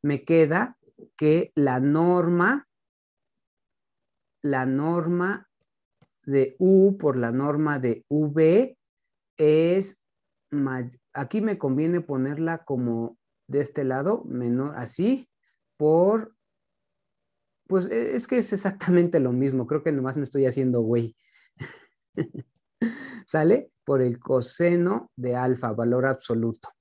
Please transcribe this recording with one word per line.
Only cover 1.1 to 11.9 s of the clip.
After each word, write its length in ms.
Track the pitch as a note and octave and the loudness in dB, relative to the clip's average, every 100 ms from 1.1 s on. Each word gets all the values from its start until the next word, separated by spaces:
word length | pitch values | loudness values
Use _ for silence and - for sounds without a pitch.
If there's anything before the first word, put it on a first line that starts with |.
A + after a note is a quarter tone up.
| - | -2
que 360 | D3+ E3 - | 2 2 0
la 240 | - C#3 B2+ | 0 2 2
norma, 880 | C#3 D#3 F3 F3+ E3+ F3 F#3 C#4+ _ _ _ _ _ _ _ _ _ _ _ _ _ _ _ _ _ _ | 2 4 4 2 2 2 2 0 _ _ _ _ _ _ _ _ _ _ _ _ _ _ _ _ _ _
la 220 | D3 C3+ | -4 -2
norma 880 | C3 C3 D#3 E3+ D#3+ F3 F#3 G#3 _ _ _ _ _ _ _ _ | 0 -2 0 -2 -2 -2 -2 -6 _ _ _ _ _ _ _ _
de 320 | - C#3 C3+ - | -2 0 0 2
U 380 | F#3 F#3+ G3 G3 | 4 6 6 2
por 180 | D3+ B2+ | -2 0
la 160 | A#2+ | -2
norma 460 | B2 C#3+ D3 D3+ C#3+ | -2 -2 0 -2 0
de 260 | B2+ A2 _ | -2 -4 _
V 680 | D3+ D3+ D3+ D#3+ F#3+ B3+ - _ _ _ _ _ - | -2 0 2 4 4 2 -6 _ _ _ _ _ 0
es 680 | D3+ D#3 E3 F#3 G3 - _ _ _ _ _ | 4 4 4 2 -2 -12 _ _ _ _ _
may-, 480 | D3 C3+ C3 B2 B2 _ | -4 -2 -4 -8 -12 _
aquí 300 | C3+ C3 G#3+ | -10 -6 -4
me 160 | F3 - | -2 -2
conviene 420 | C#3 C3+ D#3+ | -2 0 0